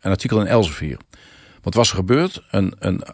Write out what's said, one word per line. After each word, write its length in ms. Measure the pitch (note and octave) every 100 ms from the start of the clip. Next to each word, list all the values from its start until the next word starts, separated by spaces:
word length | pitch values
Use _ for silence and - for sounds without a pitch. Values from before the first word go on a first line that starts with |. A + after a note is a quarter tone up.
een 100 | G2
artikel 300 | F#2 - A2
in 60 | G2+
Elsevier. 500 | A#2 F2+ D#2 D#2 - _ - - - - _
Wat 120 | -
was 160 | A2 A#2+
er 60 | -
gebeurd? 460 | F#2 C#3+ F#3 - -
Een, 240 | G2 F#2+ -
een, 240 | - F#2 -